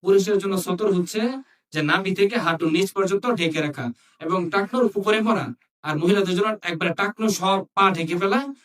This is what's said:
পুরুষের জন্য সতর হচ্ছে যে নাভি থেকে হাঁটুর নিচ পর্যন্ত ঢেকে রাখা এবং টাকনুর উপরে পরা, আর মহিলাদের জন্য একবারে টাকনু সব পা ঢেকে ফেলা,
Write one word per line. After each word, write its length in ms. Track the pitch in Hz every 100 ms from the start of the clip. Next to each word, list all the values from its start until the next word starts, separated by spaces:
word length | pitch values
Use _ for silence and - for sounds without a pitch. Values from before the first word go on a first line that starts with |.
পুরুষের 360 | 175 196 190 208
জন্য 200 | 196 190
সতর 360 | 175 180 214
হচ্ছে 260 | 185 175 214 226 269 - _ _
যে 100 | 151
নাভি 320 | 151 175 190
থেকে 220 | 190 202 233
হাঁটুর 360 | 165 165 170
নিচ 200 | 165 190
পর্যন্ত 340 | - 190 196 247
ঢেকে 280 | 233 170 156
রাখা 320 | 147 139 123 117 _ _
এবং 300 | 160 185 170
টাকনুর 400 | 196 196 247 240
উপরে 260 | - 202 214
পরা, 260 | 220 214 123 120 _ _
আর 160 | 151 151
মহিলাদের 380 | 175 202 190 180
জন্য 220 | 175 220
একবারে 320 | 175 170 175
টাকনু 340 | 165 202 208 220
সব 360 | 180 185 196 190
পা 160 | - 196
ঢেকে 260 | 175 165 175
ফেলা, 360 | 196 254 277 277